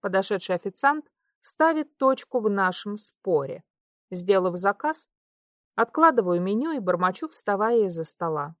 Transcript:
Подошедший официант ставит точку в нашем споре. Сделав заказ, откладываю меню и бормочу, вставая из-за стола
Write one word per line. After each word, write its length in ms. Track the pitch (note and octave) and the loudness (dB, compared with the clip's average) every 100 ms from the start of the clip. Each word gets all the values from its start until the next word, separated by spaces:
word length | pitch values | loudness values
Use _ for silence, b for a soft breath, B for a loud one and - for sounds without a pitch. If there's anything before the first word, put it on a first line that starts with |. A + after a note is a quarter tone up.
Подошедший 560 | G3+ F#3+ F#3+ G3 - F3+ | 2 2 0 -2 -2 -4
официант 500 | G3 - C#4 D4+ - _ _ _ | -2 2 2 2 -6 _ _ _
ставит 560 | - - D#4+ D#4 D4 _ | -12 2 2 2 -4 _
точку 420 | C4 C4 - B3+ | 2 2 -2 -2
в 100 | G#3+ | 0
нашем 460 | G3+ F#3 F#3 G#3 G#3 | 2 0 -2 -8 -8
споре. 680 | - _ - E3 C3+ - _ _ _ _ _ | -10 _ -2 0 -2 -10 _ _ _ _ _
Сделав 460 | F#3 F3+ G3 F#3 F3 | -12 2 2 2 -2
заказ, 520 | G3 G3+ - D#4 - _ _ _ _ _ _ - | -2 -2 -4 -6 -10 _ _ _ _ _ _ -4
откладываю 640 | A3+ - D#4+ B3+ F#3 F3 | -4 4 4 4 0 0
меню 320 | F3+ G#3 D4+ | 0 -2 -2
и 80 | D4+ | -4
бормочу, 480 | F#3+ F3+ F#3 F#3 D#4+ | -2 0 0 -2 -10
вставая 560 | - - G3+ G#3+ A#3+ | -8 -4 -2 2 2
из-за 180 | G3+ E3 | 0 -2
стола 540 | D#3+ - E3+ D#3 D3 E3 | -8 -6 -4 -4 -6 -12